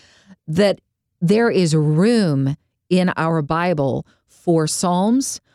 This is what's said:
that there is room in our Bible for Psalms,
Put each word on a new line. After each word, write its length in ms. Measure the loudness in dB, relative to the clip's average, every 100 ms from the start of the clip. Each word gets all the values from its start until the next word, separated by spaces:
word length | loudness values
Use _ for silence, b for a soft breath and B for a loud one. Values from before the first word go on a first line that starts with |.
| B B B B -6
that 320 | 0 0 0 _ _ _ -4
there 280 | 0 2 2
is 260 | 2 2 2
room 800 | 0 2 2 2 0 0 -2 -4 _ _ -2
in 220 | 0 0 -2
our 240 | -2 -2
Bible 640 | -2 -2 -2 -2 -2 -4 -8 b b
for 400 | _ -2 0 0
Psalms, 760 | -2 -2 0 0 0 -2 -8 _